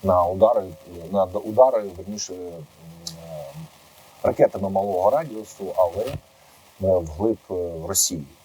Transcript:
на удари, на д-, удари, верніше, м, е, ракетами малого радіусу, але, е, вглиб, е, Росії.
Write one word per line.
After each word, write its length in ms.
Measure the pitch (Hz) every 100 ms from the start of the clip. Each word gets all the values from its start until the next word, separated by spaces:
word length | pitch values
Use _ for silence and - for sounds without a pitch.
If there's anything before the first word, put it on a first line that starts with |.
на 200 | 98 90 87
удари, 380 | 95 107 117 92 82 - 87 82
на 140 | 98 92
д-, 120 | 101
удари, 420 | 107 107 127 120 104 85
верніше, 360 | 95 104 -
м, 60 | 90 90 85 76 - 82 85 85 82
е, 220 | 82 80 78 - 160 - - - - -
ракетами 460 | - 123 107 104 98
малого 400 | 95 101 92 95
радіусу, 640 | 139 160 110 107 - 95 90
але, 280 | 90 90 120
е, 120 | 147 _ _ _ _ _ _
вглиб, 560 | 95 92 82 78 110 104 _
е, 20 | 92 87 82 80
Росії. 400 | 95 - 87 69 -